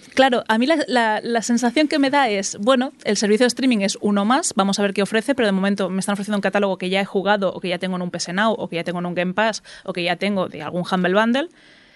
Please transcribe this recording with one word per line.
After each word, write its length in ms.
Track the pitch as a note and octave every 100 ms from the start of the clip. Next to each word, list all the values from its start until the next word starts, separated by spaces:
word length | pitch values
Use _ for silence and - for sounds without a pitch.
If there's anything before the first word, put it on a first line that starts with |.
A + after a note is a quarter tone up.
| -
claro, 280 | - C4 A#3+ -
a 80 | A3
mí 80 |
la, 180 | C4 D#4+ -
la, 320 | B3 A3+ G#3+
la 200 | A#3 A#3
sensación 440 | A3 A#3 B3 C4+ D4+
que 120 | D#4
me 100 | C4+
da 220 | C#4+ B3
es, 260 | G3+ F#3+ -
bueno, 360 | G#3 C4 C4+ -
el 140 | - G3+
servicio 260 | G3+ G#3+
de 40 | B3
streaming 320 | A#3+ C4 A3
es 180 | G3 -
uno 240 | G#3 G3+
más, 300 | G#3 C#4 F4 -
vamos 220 | G3 G3
a 40 |
ver 120 | G3+
qué 80 | G3
ofrece, 320 | G3 A3 A3
pero 100 | C4+
de 80 | G#3
momento 380 | F#3+ G3 G3+ F#3
me 100 | F#3+
están 140 | G#3
ofreciendo 240 | G3+ G3+ G#3
un 40 |
catálogo 360 | F#3+ G3+ G3+ F#3
que 100 | F3+
ya 140 | F#3+
he 20 |
jugado 480 | G3 G3+ F#3+ G#3 F#3
o 80 | -
que 80 | F#3
ya 100 | F3
tengo 180 | F#3 F3+
en 60 |
un 80 | F3
P 60 | F3
S 160 | -
Now 220 | F#3 A3
o 160 | G3+ -
que 60 | E3+
ya 80 |
tengo 160 | E3+ F3
en 40 | F3
un 80 |
Game 200 | F3 F3+
Pass 280 | G3 A3 G#3 - -
o 80 | -
que 100 | F3+
ya 140 | F3 E3+
tengo 320 | G3 G3 F3
de 140 | -
algún 200 | D3 E3+ F3
Humble 220 | F#3 F3+
Bundle. 360 | G3 A3+ B3+ E4+ _ - - _